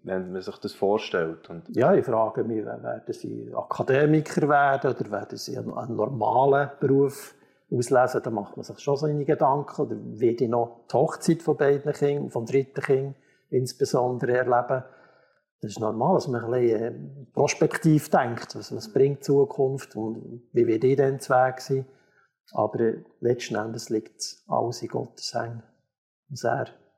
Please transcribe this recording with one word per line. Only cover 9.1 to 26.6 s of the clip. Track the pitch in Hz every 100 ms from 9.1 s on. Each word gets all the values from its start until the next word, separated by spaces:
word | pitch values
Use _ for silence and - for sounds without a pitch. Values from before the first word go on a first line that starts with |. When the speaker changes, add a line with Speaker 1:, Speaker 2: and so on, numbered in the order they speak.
| 147
Speaker 2:
Gedanken. | 139 147 147 139 143 -
Oder | 120 107
werde | 117 110 117 120
ich | 117
noch | 120 117 - _
die |
Hochzeit | 120 160 - - 165
von | - 143
beiden | 139 143 147
Kindern, | 139 143 143 131
vom | 123
dritten | 113 135 135 -
Kind | 131 135 139 139 _ _ _
insbesondere | 131 131 - 139 135 123 123 123 123
erleben? | 120 123 120 131 - - _ _ _ _ _ _
Das | 110
ist | 107
normal, | 110 110 139
dass | 185 151
man | 120
ein | 113
bisschen, | 123 120 110
äh, | 113 120 143 139 131
prospektiv | - 143 - 156 - 160 151 -
denkt. | 175 123 117 -
Was, | - 104
was | 110 -
bringt | 135 139 139
die |
Zukunft | - 139 135 - 135 135 - 104
und | 110 113 - 120 _
wie | 120 113
wird | 110
ich | 127 135
dann | 135 135
zu | -
Weg | 127 131 127
sein? | - 135 131 _ _ _ _ _ _
Aber, | - 107 117
äh, | 113 110 - _
letzten | 120 120 - 107
Endes | 110 120 -
liegt | 110 - _ - - _
alles | - 117 120
in | -
Gottes | 123 117 - -
Hände, | 120 117 117 - _ _ _ _ _ _
was | 135
er | 117 -